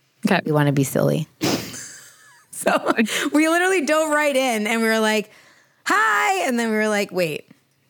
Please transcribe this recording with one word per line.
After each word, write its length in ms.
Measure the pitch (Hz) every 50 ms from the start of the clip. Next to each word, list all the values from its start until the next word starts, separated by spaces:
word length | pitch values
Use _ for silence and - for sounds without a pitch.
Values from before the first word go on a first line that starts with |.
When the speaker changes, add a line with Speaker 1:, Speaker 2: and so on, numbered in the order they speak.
| _ _ _ _ -
Speaker 1:
Okay. 140 | - 196 - -
Speaker 2:
we 80 | 156
wanna 200 | 151 151 143 143
be 120 | 139 139 135
silly. 440 | - - - - 143 143 160 156 - _ -
<laughs> 180 | - - - - - - - - - - - - - - - - - - - - _ _
So 400 | - - - - 302 285 - - - 226 226 - - - - 277
we 160 | - 302 320 320
literally 380 | 330 349 359 381 392 359 269
dove 240 | 285 302 311 320 302
right 260 | 294 302 302 294 262
in 300 | 262 262 254 226 214 208
and 160 | 214 226 226
we 40 | 226
were 120 | 220 220 220
like, 320 | 220 214 214 214 208 - - - - - _ _ _ _ _ _ -
"Hi." 600 | - 359 415 440 440 415 415 415 415 381 381 -
And 120 | 262 240 233
then 100 | 233 226
we 80 | 214
were 120 | 214 214 214
like, 200 | 208 202 202 196
"Wait, 380 | 180 185 175 156 147 - - - - _ _ _ _ _ _